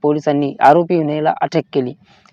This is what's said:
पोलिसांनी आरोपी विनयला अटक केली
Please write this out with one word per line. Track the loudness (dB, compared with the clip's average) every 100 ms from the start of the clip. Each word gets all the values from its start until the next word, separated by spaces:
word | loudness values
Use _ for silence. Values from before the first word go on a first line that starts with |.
पोलिसांनी | -2 0 0 0 -2 2
आरोपी | 4 4 4 0
विनयला | 0 -2 -2 -2
अटक | -2 -2 -2
केली | -4 -4 -8 _ _ _